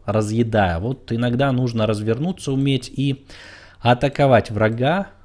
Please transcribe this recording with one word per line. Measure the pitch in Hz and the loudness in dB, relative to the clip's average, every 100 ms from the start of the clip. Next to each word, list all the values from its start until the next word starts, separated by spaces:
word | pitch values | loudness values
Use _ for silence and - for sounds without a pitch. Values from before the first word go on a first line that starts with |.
| - | -2
разъедая. | 107 107 113 110 107 95 85 | -2 0 0 0 2 0 0
Вот | 113 131 - | -4 -8 -6
иногда | 117 120 120 139 | -4 -2 0 0
нужно | 127 123 113 107 | 0 -2 0 0
развернуться, | 107 107 117 170 185 143 | 0 -2 -2 -2 -4 -4
уметь | 135 139 135 - | -2 0 -2 -4
и | - 139 131 - - - - - - | -4 -4 -4 -8 -20 -20 -20 -20 -2
атаковать | 120 123 143 147 139 117 - | 0 2 0 2 4 4 4
врага, | 104 110 113 131 185 190 - | 0 0 2 0 0 -4 -12